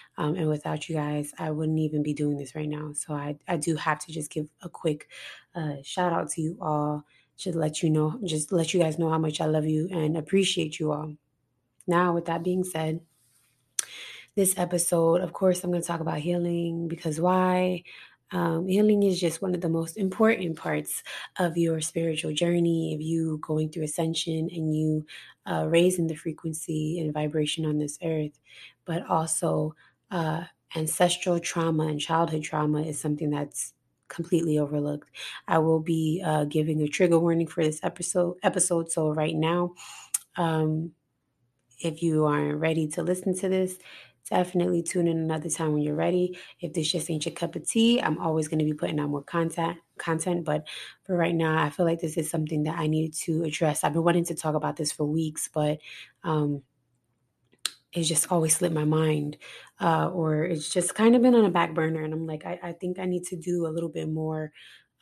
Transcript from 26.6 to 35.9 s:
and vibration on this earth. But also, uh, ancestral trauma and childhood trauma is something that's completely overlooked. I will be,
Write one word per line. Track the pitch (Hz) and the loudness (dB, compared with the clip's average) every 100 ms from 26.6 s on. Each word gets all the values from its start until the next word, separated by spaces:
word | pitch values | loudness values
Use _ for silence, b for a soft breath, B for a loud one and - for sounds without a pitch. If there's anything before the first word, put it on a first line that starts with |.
| - 156 156 170 | -6 -4 -2 -2
and | 156 | -2
vibration | 151 151 156 151 - | -2 -2 0 -2 0
on | 156 151 | 0 0
this | 147 - | -2 -4
earth. | 165 160 151 - B B B B - | -4 -2 -2 -8 B B B B -6
But | 170 - | -6 0
also, | 175 160 - 165 156 156 - b b _ | 0 0 -2 0 0 -2 -6 b b _
uh, | 180 160 160 175 _ _ | -2 -2 -2 -6 _ _
ancestral | 160 156 - 175 - 185 170 | -4 -4 2 2 2 0 0
trauma | - 170 165 160 156 | 0 -2 0 2 0
and | 147 | -2
childhood | - 165 165 156 | 0 0 2 0
trauma | 156 160 151 151 | -2 -2 0 0
is | 160 151 | -2 -4
something | 151 147 151 | -2 -2 -2
that's | 147 147 - - _ _ _ _ | -2 -4 -6 -12 _ _ _ _
completely | - 170 170 165 151 | -10 0 2 4 2
overlooked. | 147 147 147 147 - B B B - | 2 0 -2 -4 -8 B B B 0
I | 165 | 2
will | 160 160 | 4 2
be, | 160 | 2